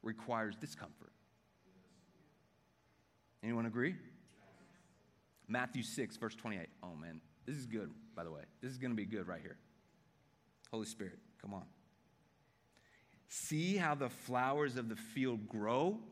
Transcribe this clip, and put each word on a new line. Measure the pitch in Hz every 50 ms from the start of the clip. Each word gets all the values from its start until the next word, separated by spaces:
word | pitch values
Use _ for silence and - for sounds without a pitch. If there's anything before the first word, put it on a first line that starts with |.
requires | - 113 110 113 - - 120 113 110 107 98
discomfort? | 107 131 151 - - - - - - - - - - - _ _ _ _ _ _ _ _ - - - - - - - - - - - - - - _ _ _ _ _ _ _ _ _ _ _ _ _ _ _ _ _ _ _ _ _ -
Anyone | 110 120 117 113
agree? | 117 107 120 123 160 185 - - - - - - - - - - - - - - - - - - - - - - - - - _ _ _ - -
Matthew | - 107 123 123 120 - 127 113
six, | - - - 127 104 -
verse | - 117 110 -
twenty-eight. | - - 113 104 92 82 - - -
Oh, | - 90 85
man. | 76 78 85 82 80 - - - - -
This | 120 143
is | 147 131
good, | 117 113 110 98 - - - - - -
by | 90 85
the | 82
way. | 78 73 - - - -
This | - 127
is | 131
gonna | 127 131 127 120
be | 107 101
good | 95 107 104 90
right | 87 90 80
here. | 76 - - - - - - - - - - - - - _ _ _ _ _ _ _ _ _ _ _ -
Holy | - 113 107
Spirit, | 101 - - 104 92 - - - - - -
come | - 98 101
on. | 95 90 - - - - - - _ _ - _ _ _ _ _ _ _ _ _ _ _ _ _ - - - - - - _ - - -
"See | - - - - - 156 151 165 180 196
how | 202 - 151 147
the | 143 139 120
flowers | 123 - - - 127 123 127 131 139 147 147 139 123
of | 127 120 113
the | 110
field | 104 - - - 139 131 131 120 110 107
grow?" | 104 - 110 104 107 120 131 151 180 214 220 - -